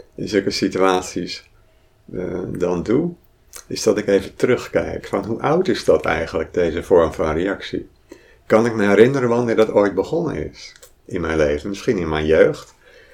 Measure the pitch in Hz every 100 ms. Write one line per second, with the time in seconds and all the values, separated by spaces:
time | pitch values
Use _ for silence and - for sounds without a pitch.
0 | - - 95 101 101 - 98 95 95 92
1 | - 92 87 - - _ _ _ _ _
2 | - 90 90 90 92 - 87 87 82 127
3 | 175 - _ _ _ - - - 107 98
4 | 101 98 98 - - 120 - - 80 82
5 | - 120 101 113 135 165 190 104 - 80
6 | - 80 82 85 78 - 85 82 - 90
7 | 80 80 80 78 98 95 - - - _
8 | _ - _ _ - 110 117 110 101 98
9 | 120 139 123 117 120 107 110 107 101 92
10 | - 160 160 80 - - - - - _
11 | - 90 80 80 73 73 104 98 - 104
12 | 82 76 78 78 104 151 - _ _ -
13 | -